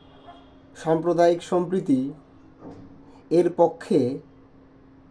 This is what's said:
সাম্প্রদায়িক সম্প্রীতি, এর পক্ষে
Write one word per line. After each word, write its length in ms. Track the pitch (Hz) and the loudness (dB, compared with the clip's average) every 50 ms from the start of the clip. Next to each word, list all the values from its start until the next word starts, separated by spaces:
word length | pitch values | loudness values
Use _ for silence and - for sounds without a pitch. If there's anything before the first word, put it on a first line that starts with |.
| - - - - - - - - - - - - - - - | -20 -20 -20 -20 -20 -20 -20 -20 -20 -20 -20 -20 -20 -20 -20
সাম্প্রদায়িক 640 | - - 165 160 165 160 170 170 165 170 170 175 170 - | -10 -2 -2 -2 0 0 0 2 4 4 4 4 2 -2
সম্প্রীতি, 720 | - 190 175 180 165 185 190 - - 139 127 131 139 151 - - - - - - - - _ - - - - - - - - - - - - - - | -4 -2 -2 -2 -2 -4 -4 0 0 0 0 0 -4 -8 -14 -20 -20 -20 -20 -20 -20 -20 _ -20 -20 -20 -20 -20 -20 -20 -20 -20 -20 -20 -20 -8 0
এর 200 | 151 170 175 170 - | 2 2 2 2 2
পক্ষে 440 | - 170 160 - - - - 208 151 127 123 139 160 - - - - - - - - - - _ - - - - - - - | 2 2 2 2 -4 -6 -2 0 0 0 0 -4 -8 -14 -18 -20 -20 -20 -20 -20 -20 -20 -20 _ -20 -20 -20 -20 -20 -20 -20